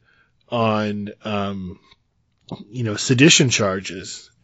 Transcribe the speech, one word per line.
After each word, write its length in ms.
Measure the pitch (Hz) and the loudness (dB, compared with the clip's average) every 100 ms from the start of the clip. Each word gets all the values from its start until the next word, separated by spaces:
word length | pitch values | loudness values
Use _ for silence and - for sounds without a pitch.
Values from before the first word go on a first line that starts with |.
| _ _ _ _ - | _ _ _ _ -4
on, 600 | 120 110 107 107 104 104 - | 2 4 4 2 -2 -6 -8
um, 540 | 110 104 98 101 92 - _ _ _ _ _ _ - - 104 | -4 -2 -2 -4 -8 -12 _ _ _ _ _ _ -16 -16 -10
you 140 | 123 | -4
know, 120 | 110 104 | -2 0
sedition 520 | - 123 139 - 131 | 0 2 4 4 4
charges. 840 | - 101 95 92 90 - - - _ | 2 0 -2 -6 -10 -12 -14 -18 _